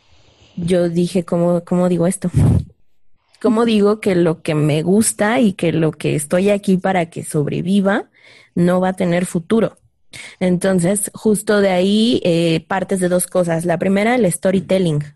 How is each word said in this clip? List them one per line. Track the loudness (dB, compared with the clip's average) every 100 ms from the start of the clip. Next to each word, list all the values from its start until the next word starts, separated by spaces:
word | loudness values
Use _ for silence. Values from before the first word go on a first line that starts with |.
| _ _ _ _ _ -8
yo | -2 0 0
dije, | 0 -2 -2
"¿Cómo, | -2 0 0 0
cómo | 0 0 0
digo | 0 0
esto? | -2 -4 2 2 2 -2 _ _ _ -20 -20 _ _
¿Cómo | 0 2
digo | 2 2 2 2
que | 0 2
lo | 2 0
que | -2
me | 0 0 0
gusta | 2 2 0 0 0 2
y | 0
que | 0 -2
lo | 0 -2
que | -2 -4 -4
estoy | -2 0 2
aquí | 0 0 0
para | 0 -2 -4
que | -8
sobreviva | -6 -4 -2 -4 -2 0 0 -2 -6 _ -20 -20 _ -2
no | 2 2
va | 0
a |
tener | -2 -2 -2 -2
futuro?". | -6 -2 0 0 -4 _ _ _ -20 -18 -4
Entonces, | -2 0 0 0 0 -2 -6
justo | -4 -2 0 0 0
de | 2
ahí, | 2 2 2 2 0 0
eh, | 0 0 -2 -2
partes | -6 -2 -2
de | 0
dos | -2 -2
cosas. | -2 0 -2
La | -2 -2
primera, | 0 0 2 2
el | 0
storytelling, | 0 0 0 0 0 2 -2 -4